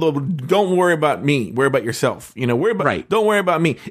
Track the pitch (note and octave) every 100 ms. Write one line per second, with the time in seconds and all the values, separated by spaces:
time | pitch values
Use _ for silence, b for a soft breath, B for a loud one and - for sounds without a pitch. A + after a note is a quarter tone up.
0 | E3 C#3+ C#3 D#3+ B2+ F#3+ G3 F3+ F3+ D#3+
1 | D3+ A#2 C#3 C#3+ G#2 A#2 C#3 C3 A2+ A#2
2 | B2+ G2 - - B2 A#2+ G3 G#3+ D3+ F#2
3 | - A3 G#3+ G#3 F3+ D#3+ E3 - B